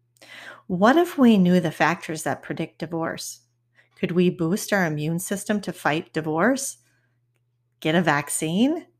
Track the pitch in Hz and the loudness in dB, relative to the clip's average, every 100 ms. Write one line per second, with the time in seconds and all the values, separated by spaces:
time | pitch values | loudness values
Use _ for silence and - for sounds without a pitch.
0 | _ _ - - - - - 175 208 311 | _ _ -20 -20 -20 -18 -8 2 4 4
1 | 349 - 247 208 180 180 160 - 156 175 | 2 4 6 6 6 4 2 0 0 0
2 | - 160 - 127 - 151 160 - 160 165 | -6 -8 -6 -6 -8 -8 -8 -10 -8 -6
3 | 165 - - - _ _ _ _ _ _ | -6 -8 -12 -16 _ _ _ _ _ _
4 | 175 170 180 - 160 208 - 202 170 151 | -2 2 0 0 -2 -2 -2 -2 0 -2
5 | 151 165 - 196 - 208 196 - 151 156 | -4 -4 -4 -6 -4 -4 -6 -4 -2 -2
6 | - 165 156 156 214 262 - - _ _ | -4 -6 -4 0 0 0 -4 -12 _ _
7 | _ _ _ _ _ _ _ _ 156 170 | _ _ _ _ _ _ _ _ 0 2
8 | 165 147 - - 156 180 269 339 - _ | 2 0 -2 -4 -2 2 2 0 -8 _